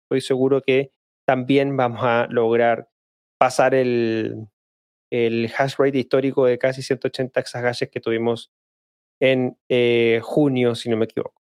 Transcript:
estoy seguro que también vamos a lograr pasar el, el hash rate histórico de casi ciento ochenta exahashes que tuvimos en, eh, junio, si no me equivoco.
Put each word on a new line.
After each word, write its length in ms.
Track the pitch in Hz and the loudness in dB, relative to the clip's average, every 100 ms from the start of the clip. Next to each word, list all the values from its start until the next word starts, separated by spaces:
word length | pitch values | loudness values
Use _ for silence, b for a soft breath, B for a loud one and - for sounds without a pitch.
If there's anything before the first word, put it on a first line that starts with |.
estoy 180 | - 135 | -6 -4
seguro 420 | - 131 131 139 | 0 0 2 2
que 300 | - 131 139 _ _ _ - | 2 0 0 _ _ _ 0
también 520 | 127 123 139 139 135 | 0 2 2 2 0
vamos 240 | 123 110 | -2 0
a 240 | 123 117 120 | 0 0 0
lograr 600 | 120 113 117 117 113 - _ _ _ _ - | 0 2 2 2 0 -6 _ _ _ _ 0
pasar 340 | 127 - 131 | 0 2 2
el, 760 | 131 127 120 113 113 110 113 107 _ _ _ _ _ _ | 2 2 0 0 -2 -4 -8 -14 _ _ _ _ _ _
el 360 | 120 117 113 113 - | -2 0 0 -2 -2
hash 180 | 135 - | -2 0
rate 220 | 139 135 | 0 0
histórico 460 | 120 135 135 131 127 | 0 0 0 2 2
de 120 | 120 | 2
casi 240 | 131 131 | -2 -2
ciento 260 | 131 131 135 | -4 -4 -4
ochenta 320 | - 123 - | -6 -6 -6
exahashes 500 | - 123 123 120 127 | -6 -4 -4 -4 -6
que 120 | 117 | -6
tuvimos 500 | - 113 117 117 - _ _ _ _ _ _ - | -4 -2 -2 -4 -8 _ _ _ _ _ _ 0
en, 360 | 131 131 127 - - | 2 2 -2 -6 -2
eh, 480 | 123 120 117 117 113 | 0 2 2 2 0
junio, 540 | - - 147 127 120 117 | 0 0 2 2 0 -2
si 140 | 120 | -2
no 80 | 110 | -2
me 80 | 113 | -2
equivoco. 360 | - - _ | -6 -10 _